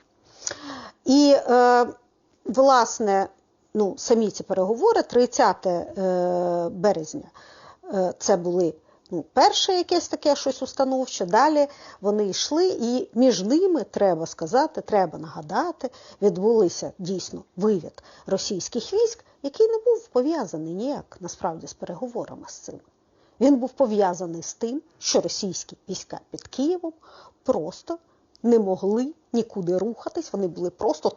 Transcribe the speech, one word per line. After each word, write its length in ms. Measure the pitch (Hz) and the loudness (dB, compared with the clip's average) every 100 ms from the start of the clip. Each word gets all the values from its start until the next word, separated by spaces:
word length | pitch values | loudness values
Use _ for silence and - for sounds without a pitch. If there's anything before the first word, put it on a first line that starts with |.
| _ _ _ _ - - 285 277 - _ | _ _ _ _ -12 -12 -14 -14 -16 _
І, 300 | - 277 285 277 | 4 6 8 6
е, 500 | - 247 247 247 240 - _ _ _ _ | 6 4 6 6 2 -4 _ _ _ _
власне, 800 | - 240 269 254 226 - 214 196 196 _ _ _ _ | -4 4 6 6 4 0 0 2 0 _ _ _ _
ну, 220 | 214 196 - | -2 -2 -2
самі 340 | - 226 208 | 0 2 2
ці 120 | - | -4
переговори, 580 | - 190 185 233 427 453 | -4 -2 0 2 2 2
тридцяте, 680 | - 240 247 - 220 175 185 | 2 2 2 4 2 2 -2
е, 1000 | 175 - 202 190 180 180 180 180 175 170 | -2 -4 -4 0 0 0 0 0 -2 -4
березня, 600 | 175 202 170 156 147 - - - - - - 370 | 0 0 0 -4 -12 -16 -20 -20 -20 -20 -20 -6
е, 200 | 202 180 - | -2 -2 -2
це 180 | - 190 | 0 0
були, 360 | 175 180 170 - _ _ - | 0 0 0 -2 _ _ -10
ну, 140 | 175 - | -10 -2
перше 400 | - 403 403 - | 4 4 4 0
якесь 340 | 370 339 349 - | -2 0 -2 -2
таке 280 | - 302 | -2 0
щось 260 | 277 269 - | 0 -2 -6
установче, 640 | 262 - 262 262 254 - | -8 -2 -2 -2 -4 -6
далі 420 | 180 214 302 294 285 - - - | 0 4 4 4 0 -2 -20 -6
вони 260 | 196 214 202 | -2 0 -2
йшли, 400 | 180 - 302 370 | -4 -2 0 0
і 420 | - 233 247 - | 0 -2 -2 -2
між 280 | 226 262 185 | 2 4 4
ними, 420 | 196 302 381 311 | 2 2 2 0
треба 420 | 196 - 196 165 | -2 0 2 2
сказати, 560 | 160 - 160 240 311 208 | -4 -8 -2 0 0 -4
треба 380 | - 208 175 156 | -2 0 0 -4
нагадати, 680 | 160 170 151 202 349 - 254 - - - | -14 -14 -6 -4 -4 -6 -10 -12 -20 0
відбулися 680 | 202 175 208 226 175 - 147 - | 0 2 2 4 2 0 -10 -10
дійсно 460 | 175 185 - 170 - | -8 -6 -8 -14 -14
вивід 480 | - 214 190 151 - - - | -2 0 0 -4 -18 -20 -14
російських 680 | - 190 - 185 - 240 - | -4 -4 -4 -8 -6 -8 -4
військ, 320 | 403 453 - _ _ | 0 0 -2 _ _
який 240 | 277 - 440 | -8 0 0
не 100 | 440 | 2
був 300 | 480 440 - | 0 0 0
пов'язаний 680 | 247 277 330 185 160 160 | -2 0 -2 -4 -8 -8
ніяк, 440 | 180 254 233 - - | -6 -6 -6 -10 -14
насправді, 480 | 175 - 185 165 160 | -14 -8 -8 -8 -14
з 60 | |
переговорами 680 | - 185 170 247 233 - 127 - | -14 -12 -10 -8 -8 -10 -14 -18
з 60 | |
цим. 260 | - - - _ _ _ _ _ - | -18 -18 -20 _ _ _ _ _ 0
Він 160 | 262 | 4
був 140 | 262 247 | 4 0
пов'язаний 720 | - 247 208 190 175 175 165 | 0 0 2 0 0 -8 -10
з 100 | - | -12
тим, 280 | - 226 277 _ _ | -8 -6 -8 _ _
що 220 | - 220 | -2 0
російські 560 | 170 - 196 165 - - - | 0 -6 -6 -8 -12 -18 -12
війська 300 | 180 - - - | -12 -12 -16 -14
під 160 | - - | -18 -12
Києвом 460 | - 294 359 330 320 - - - _ | -4 -2 -2 -6 -12 -20 -20 -20 _
просто 540 | - 214 160 - - 339 _ _ _ - | -4 -2 -4 -12 -12 -12 _ _ _ -4
не 160 | 226 233 | 2 4
могли 540 | 190 185 196 220 269 - - | 4 -2 0 -2 -2 -8 -6
нікуди 440 | 233 226 202 170 180 | -4 -4 -4 -2 -2
рухатись, 560 | 214 226 - 349 - | -2 -6 -10 -10 -8
вони 140 | 202 185 | -4 -4
були 220 | 175 175 | -4 -8
просто 420 | - - 311 208 | -4 -4 -2 -4